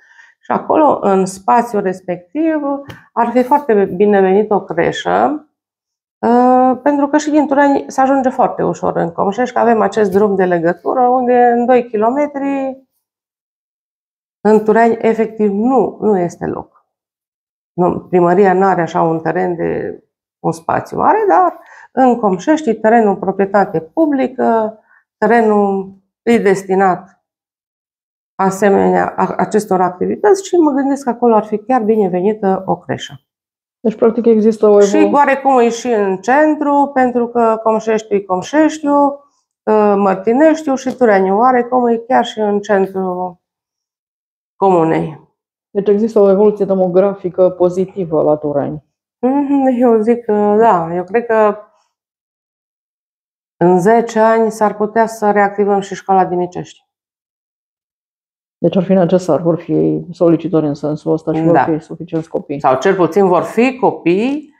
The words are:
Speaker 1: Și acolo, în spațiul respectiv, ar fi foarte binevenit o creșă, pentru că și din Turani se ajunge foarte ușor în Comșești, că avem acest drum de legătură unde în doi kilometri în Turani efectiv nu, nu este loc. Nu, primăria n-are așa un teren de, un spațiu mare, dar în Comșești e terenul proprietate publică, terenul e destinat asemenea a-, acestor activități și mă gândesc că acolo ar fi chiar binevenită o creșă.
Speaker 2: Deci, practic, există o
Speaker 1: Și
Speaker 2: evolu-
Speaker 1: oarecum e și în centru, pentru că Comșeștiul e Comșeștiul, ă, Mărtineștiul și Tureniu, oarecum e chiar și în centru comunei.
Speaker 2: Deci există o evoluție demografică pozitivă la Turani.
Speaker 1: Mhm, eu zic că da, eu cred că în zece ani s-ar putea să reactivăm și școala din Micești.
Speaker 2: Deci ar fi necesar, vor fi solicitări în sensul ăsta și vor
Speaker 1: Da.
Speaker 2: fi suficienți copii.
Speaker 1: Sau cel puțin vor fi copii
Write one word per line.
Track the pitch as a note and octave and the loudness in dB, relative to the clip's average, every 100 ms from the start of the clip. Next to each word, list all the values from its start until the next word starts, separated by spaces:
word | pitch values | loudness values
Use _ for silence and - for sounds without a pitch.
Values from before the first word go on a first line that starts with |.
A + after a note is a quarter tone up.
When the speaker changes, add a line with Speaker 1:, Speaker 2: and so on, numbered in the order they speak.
| _ _ - _ | _ _ -20 _
Speaker 1:
Și | - | -6
acolo, | G3+ - D4+ D4 - | -4 0 2 2 0
în | G3+ F#3+ F#3+ | 0 0 -2
spațiul | - - A#3+ A#3 G3+ | -4 0 0 0 -4
respectiv, | F#3+ F#3 - F3+ - D4 D#4+ D#4 C#4 C#4 C#4 - _ | -4 -6 -8 -10 -8 -4 -2 -2 -4 -8 -10 -20 _
ar | - A#3 | -4 0
fi | A#3 | 0
foarte | B3 C#4+ C#4+ G#3 F#3+ F3 | 2 0 2 0 0 0
binevenit | G#3 G3+ F#3+ G3 G#3+ | 2 4 4 2 2
o | G3+ | -2
creșă, | G3+ E3+ D#3 - F3 F3+ B3 D4+ - _ _ _ _ _ _ _ A3 A#3+ B3 B3+ B3+ B3 | -2 -4 -2 -2 -2 0 0 -2 -12 _ _ _ _ _ _ _ 0 2 4 4 2 0
pentru | D4 C#4+ C#4+ | -2 0 0
că | D4 | -2
și | D4 | 0
din | D4+ D4 | 0 2
Turani | C#4 C#4+ C#4 - | 2 2 0 -2
se | - | -2
ajunge | C4 C#4 B3+ | 0 2 0
foarte | B3+ G#3+ - | 0 -2 -2
ușor | E3+ E3+ F3+ E3 | -4 -4 -4 -4
în | E3+ | -4
Comșești, | E3 F#3 G3 B3 | -4 -4 -2 -4
că | - | 0
avem | A3+ A#3 | 2 2
acest | G3 A3 G#3 | 0 0 0
drum | F#3+ G#3+ | 2 0
de | F#3+ | 2
legătură | F#3 F3 D#3+ D3+ - C4 | 0 0 -2 -2 -4 0
unde | B3 B3+ B3 | 2 0 2
în | B3 A#3+ A#3+ A#3+ | 2 4 2 2
doi | B3 A#3+ | 2 0
kilometri | G#3 A3 C#4 D4 C#4+ C#4 C#4 C4+ C4+ _ _ _ _ _ _ _ _ _ _ _ _ _ _ _ _ | -2 -2 0 -4 -4 -6 -4 -6 -10 _ _ _ _ _ _ _ _ _ _ _ _ _ _ _ _
în | G#3 G#3+ | 2 2
Turani | G#3+ A3 A#3 A3+ | 4 2 2 2
efectiv | A3+ A3 A3 A3 G#3+ | -2 -2 -2 -2 -2
nu, | G3 A#3 C4 F3+ - | 0 0 0 0 -2
nu | G#3 G3 | 0 0
este | F3 - D#3+ | -2 -6 -8
loc. | - - _ _ _ _ _ _ _ _ _ _ | -8 -12 _ _ _ _ _ _ _ _ _ _
Nu, | - F3+ F3 | -2 -2 -2
primăria | - F3+ F3 F4 G3 | -2 0 2 4 4
n-are | F3+ G3 F3 | 2 2 0
așa | D#3+ F3 | -2 -2
un | E3+ D#3+ | -2 -2
teren | D#3+ E3 F#3 E3+ | -4 -4 -4 -4
de, | E3+ D#3+ - - _ _ _ _ | -4 -4 -8 -12 _ _ _ _
un | E3 | -6
spațiu | D#3+ - - - - | -4 -4 -4 -4 -2
mare, | - G4+ G#4 | 0 2 2
dar | E4 F4+ - - - - | 2 2 -2 -16 -20 -8
în | A#3+ C4 A#3 | 0 0 2
Comșești | G#3+ F#3 D4 D#4 A3+ | -2 -2 -2 -2 -2
e | |
terenul | A3 A3 A#3 G#3 F#3+ | -2 2 2 2 0
proprietate | F#3 F#3+ G3 G#3 F#3+ D#3+ | -4 -4 0 0 0 -4
publică, | - - D#4+ C#4 B3 B3 A#3+ A3+ G#3+ - _ _ _ - | -6 -2 0 0 -2 -2 -2 0 -2 -8 _ _ _ -4
terenul | A3 A#3 A3 G#3 G3+ G3 F#3+ - _ _ | 2 2 4 2 0 -2 -6 -14 _ _
e | - A#3 | 0 2
destinat | F#3+ F#3+ - F#3+ G3 F3 - _ _ _ _ _ _ _ _ _ _ _ _ | 2 0 0 0 0 0 -8 _ _ _ _ _ _ _ _ _ _ _ _
asemenea | - F#3+ F#3+ G#3 G3 F#3 F#3 F3+ - | -4 -2 0 2 2 2 0 -2 -2
a-, | F#3 - | -4 -2
acestor | F#3 G#3+ G#3 F#3 | -2 -2 0 0
activități | F3+ F3+ F#3+ A3 G#4 G4 - | -2 -2 -6 0 2 2 0
și | F4+ | 2
mă | D4+ | 2
gândesc | C4+ C#4 C4+ | 2 -2 -4
că | B3+ | -4
acolo | A3+ A#3+ | -2 2
ar | G#3+ | 2
fi | G#3+ G#3 | 0 -6
chiar | - B3+ | -2 -2
binevenită | G#3 A3 F#3+ F3+ F#3+ G#3+ G3 F#3+ F#3+ | 0 0 0 0 -2 -2 -2 -2 -2
o | F3 | -6
creșă. | - C3 - C#3 _ _ _ _ _ _ | -6 -10 -10 -18 _ _ _ _ _ _
Speaker 2:
Deci, | A#3 A3 | -6 0
practic, | A#3 A#3 A#3 | 0 2 2
există | A3 A3 A3 G#3+ | 2 2 2 4
o | G3+ | 4
Speaker 1:
Și | G3+ G#3 | 4 4
Speaker 2:
evolu- | G3+ C#4+ | 2 2
Speaker 1:
oarecum | C#4 C4+ C4+ B3+ | 2 0 2 2
e | A#3 | 2
și | A#3 B3 | 0 -2
în | A3 G3 F#3 | -2 -2 -2
centru, | G#3 C#4 D#4 D4+ C#4+ C#4+ C#4+ | 0 2 2 0 0 0 0
pentru | C4+ B3+ B3 A#3 | 0 0 0 -2
că | A#3+ A3+ A3 | 0 0 0
Comșeștiul | A3+ A3 A3 G#3+ - G3+ | 0 -2 -2 -4 -2 -4
e | |
Comșeștiul, | G3 F#3 F3+ D4 D#4 D4+ C#4+ C#4+ C#4+ C#4+ _ _ _ _ - | -2 -6 -2 0 0 0 0 2 2 -2 _ _ _ _ 0
ă, | G#3+ G#3 G3+ | 2 2 2
Mărtineștiul | G3 F#3 A3+ A#3+ D#4+ D#4 C#4+ C4 | 0 0 0 2 2 2 -2 -4
și | C4 A3+ | -4 -2
Tureniu, | G#3 G3 F#3+ G3 | 0 2 2 2
oarecum | B3 B3+ A#3+ B3+ A#3+ | 2 0 0 -2 0
e | A#3 | -2
chiar | A#3 C4 | -2 -2
și | A#3 - | -2 -4
în | G#3 G3+ | -2 -2
centru | G3+ G3+ F#3+ F#3+ F#3+ F3+ F3+ F3 _ _ _ _ _ _ _ _ _ _ _ - | 0 -2 -2 -4 -6 -6 -10 -12 _ _ _ _ _ _ _ _ _ _ _ -2
comunei. | G3 F3 D#3+ D#3+ E3 D3 _ _ _ _ _ | 2 2 2 0 -4 -10 _ _ _ _ _
Speaker 2:
Deci | G3+ G3 | -4 0
există | G3+ A3+ A3 | 0 0 2
o | G3 | 4
evoluție | G3 G#3+ G3+ | 4 2 2
demografică | F#3 F#3+ F#3 F3+ G3+ G3 F#3 E3+ F#3 | -2 0 0 2 0 -2 -6 0 0
pozitivă | F3+ F3 F3 F#3+ G3 E3 D#3 | 2 0 0 -6 -6 -4 -2
la | D3 D3+ | 0 0
Turani. | D3+ C#3+ C3 D3+ - _ _ _ B3 | -2 -4 -4 -8 -14 _ _ _ -2
Speaker 1:
Mhm, | C#4 C#4 C#4 C4 A#3+ | -2 0 0 0 2
eu | B3 A3+ | 2 2
zic | G#3+ A#3+ | 2 -2
că | - G#3 G#3 G#3 | 0 0 2 4
da, | A3+ F3+ E3 | 4 2 -2
eu | F3 | -6
cred | F3+ A3 A#3 | -4 -4 0
că | A3 G#3+ G#3 - _ _ _ _ _ _ _ _ _ _ _ _ _ _ _ _ _ _ - | 0 0 -2 -10 _ _ _ _ _ _ _ _ _ _ _ _ _ _ _ _ _ _ 0
în | F3 F#3 | 2 4
zece | F3+ A#3 A3+ A3 | 4 2 2 2
ani | A3 A3+ A3 | 2 2 0
s-ar | G#3+ G#3+ G3 | 0 -2 -2
putea | G#3 A3+ A3 | -4 0 -2
să | A3 G#3 | -2 0
reactivăm | G#3 G3 G3 G3+ G3+ | 2 0 0 0 0
și | F#3+ | -4
școala | F3+ - F#3+ | -8 0 0
din | E3+ F3+ | 2 -2
Micești. | F3 E3+ D#3 - _ _ _ _ _ _ _ _ _ _ _ _ _ _ _ _ _ - | -6 -8 -14 -18 _ _ _ _ _ _ _ _ _ _ _ _ _ _ _ _ _ -6
Speaker 2:
Deci | F3 G3 | -2 -2
ar | |
fi | F#3 | 0
necesar, | F#3+ - F#3 F3+ C#3 | 0 2 0 0 -2
vor | E3+ D#3+ | 0 -2
fi | - D#3 D#3+ D#3 D#3+ | -2 -2 -2 -2 -6
solicitări | E3 E3+ D#3+ D#3 D#3+ D3+ | -2 0 0 0 -2 -2
în | |
sensul | C#3+ D3 D3+ D#3+ | -4 -6 -6 -4
ăsta | D#3+ D#3+ | -4 -4
și | D#3 | -2
vor | E3 | 2
Speaker 1:
Da. | D#3+ | 2
Speaker 2:
fi | C3 D#3 | 0 -4
suficienți | - E3 D#3+ D#3+ D#3 | -8 -16 -10 -10 -8
copii. | D#3 - C#3+ | -10 -8 -4
Speaker 1:
Sau | D3 - | -2 0
cel | F#3+ | 0
puțin | F#3+ E3+ G3+ F#3+ | 2 0 2 2
vor | F3 | 2
fi | - - B3+ C4 | 0 0 0 0
copii | F3+ D#3 E3 F#3 B3 D4 - _ | -2 -2 -2 0 -2 -6 -10 _